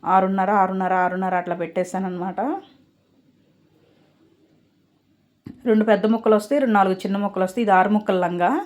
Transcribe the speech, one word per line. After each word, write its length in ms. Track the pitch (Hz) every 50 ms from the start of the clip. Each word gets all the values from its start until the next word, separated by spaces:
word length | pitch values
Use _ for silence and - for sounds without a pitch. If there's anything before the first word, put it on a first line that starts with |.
| -
ఆరున్నర, 460 | - 185 190 190 190 190 196 185 190
ఆరున్నర, 440 | 208 208 190 185 190 190 185 185 185
ఆరున్నర 400 | 185 180 180 180 185 190 185 185
అట్లా 200 | 180 175 180 175
పెట్టేశాను 520 | 175 170 160 165 180 180 180 - 185 190
అనమాట. 340 | 185 180 180 175 190 185 - 214 277 339 392 - - _ _ _ _ _ _ _ _ _ _ _ _ _ _ _ _ _ _ _ _ _ _ _ _ _ _ _ _ _ _ _ _ _ _ _ _ _ _ _ _ _ _ _ _ _ _ _ _ _ _ _ _ _ _ _ - - - _
రెండు 200 | 247 214 220 214
పెద్ద 220 | 214 214 196 214
ముక్కలు 280 | 214 226 226 - 226 220
వస్తాయి, 260 | 208 214 - 277 294
రెండు, 140 | 277 240 220
నాలుగు 200 | 202 196 190 185
చిన్న 220 | 185 - 208 196
ముక్కలు 280 | 196 202 202 196 185 190
వస్తాయి. 180 | 185 185 - 240
ఇది 80 | 208
ఆరు 200 | 190 185 185 202
ముక్కల 280 | 208 208 208 - 196 180
లంగా. 320 | 175 170 175 175 175 180 254 339 392